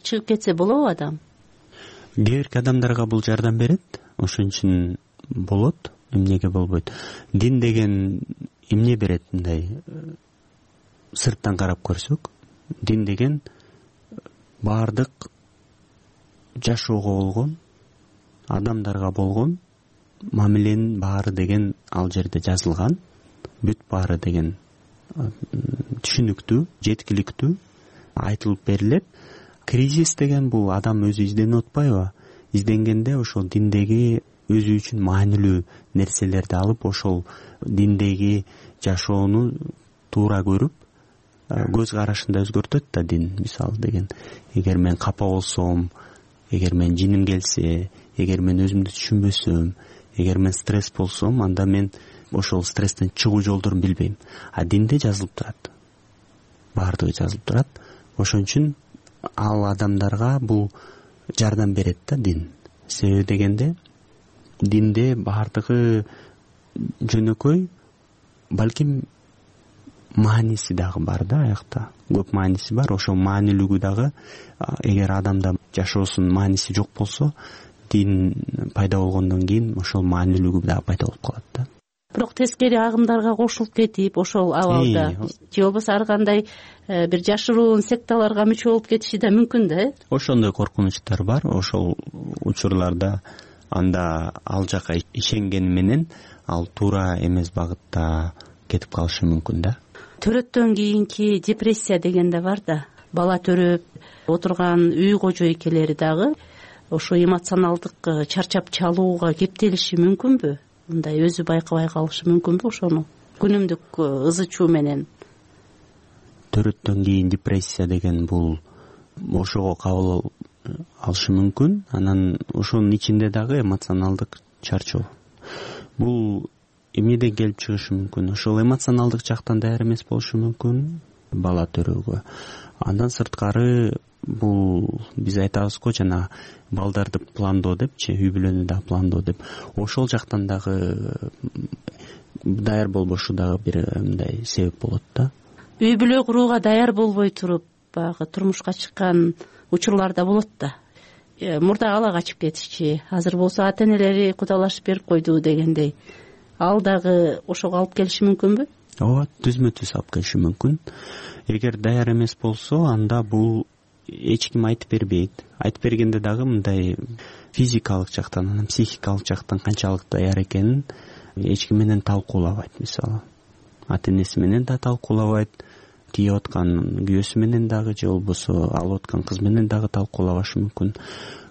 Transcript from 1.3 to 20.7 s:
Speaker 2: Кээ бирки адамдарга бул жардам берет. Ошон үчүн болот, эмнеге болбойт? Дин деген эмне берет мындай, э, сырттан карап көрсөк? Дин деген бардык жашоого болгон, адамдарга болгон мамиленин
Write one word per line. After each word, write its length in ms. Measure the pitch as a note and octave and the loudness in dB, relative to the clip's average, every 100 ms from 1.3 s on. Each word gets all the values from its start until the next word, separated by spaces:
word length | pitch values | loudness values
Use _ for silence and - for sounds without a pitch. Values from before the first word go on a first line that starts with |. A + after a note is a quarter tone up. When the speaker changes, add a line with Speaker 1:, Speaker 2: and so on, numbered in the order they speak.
| _ _ _ _ - - - - G#2+ | _ _ _ _ -20 -20 -20 -8 0
Speaker 2:
Кээ 80 | |
бирки 340 | G#2+ C3+ C#3 B2 | 2 2 0 -2
адамдарга 480 | B2+ B2+ B2 A#2 A2+ | 2 2 2 0 0
бул 160 | A2+ | 0
жардам 360 | A2 A2 A2+ A2+ | 0 0 2 2
берет. 240 | A#2+ F#3 _ - - - | 2 2 _ -20 -14 -4
Ошон 300 | F#2 - G2 | -4 0 -2
үчүн 500 | - F#2+ F2+ F2 F2+ _ _ - | 0 2 2 0 -6 _ _ -10
болот, 640 | - F2+ G2+ B2+ - - _ - | -6 -2 2 2 0 -10 _ -4
эмнеге 380 | G2+ F#2+ F#2 F#2 | 0 2 2 0
болбойт? 420 | F#2 F2+ E2+ - - - - - | 0 0 -2 -4 -12 -16 -18 -4
Дин 260 | G2 A#2 C3 | 0 2 2
деген 640 | A#2 A2 G#2 G2 G2 F2+ - - - _ - | 2 2 2 2 -2 -4 -8 -12 -16 _ -2
эмне 260 | G#2+ A#2+ A2 | 2 2 2
берет 260 | G2 F2 - | 0 -2 -4
мындай, 500 | F#2 F2 D#2+ F2 C3 - | -4 -2 -2 -4 -10 -14
э, 300 | D#3 D#3+ D#3+ _ _ _ _ _ _ _ _ - | -14 -14 -18 _ _ _ _ _ _ _ _ -16
сырттан 420 | - B2 G#2+ G#2+ F#2 | -4 -4 -2 -2 0
карап 240 | F#2 F2 | 0 -2
көрсөк? 480 | - E2+ - D3+ - _ _ _ - - | -4 -6 -4 -6 -6 _ _ _ -16 -8
Дин 240 | - A2 G2+ | -2 0 0
деген 360 | G2 C3 D3 - _ _ _ _ _ - A3 - _ _ - | 0 0 -2 -8 _ _ _ _ _ -20 -20 -20 _ _ -6
бардык 680 | G#2+ A2 A2 G#2+ C3+ - - _ _ _ _ _ _ _ _ _ _ _ _ B2 | -2 0 0 0 -2 -6 -20 _ _ _ _ _ _ _ _ _ _ _ _ -6
жашоого 680 | A#2 A#2 - G#2+ G2+ G2 | -2 -2 0 -2 0 0
болгон, 360 | G2 G#2+ D3 E3 _ _ _ _ _ _ _ _ - | 0 0 -2 -6 _ _ _ _ _ _ _ _ -4
адамдарга 640 | F#2+ G#2 A2+ G2+ G2 F#2+ | -2 -2 -2 -4 -4 -4
болгон 480 | F#2+ G2 G#2 D3 F3+ _ _ _ _ _ - G3+ | -2 -2 0 0 -2 _ _ _ _ _ -20 -6
мамиленин 680 | G#2+ G#2 G#2 G#2 | 0 4 4 2